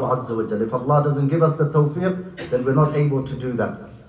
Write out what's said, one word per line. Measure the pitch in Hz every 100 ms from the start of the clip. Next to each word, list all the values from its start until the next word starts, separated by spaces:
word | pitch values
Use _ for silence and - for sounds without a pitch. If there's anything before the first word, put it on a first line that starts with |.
| 127 127
Azza | -
wa | 113
Jalla. | 107 107 113
If |
Allah | 127 135 147
doesn't | 147 139 139
give | 165
us | 160
the | 147 143
tawfiq, | 156 147 175 185 180 - - -
then | -
we're | 131
not | 135 147 151
able | 147 135
to | - 117
do | 127
that. | 113 98 - - -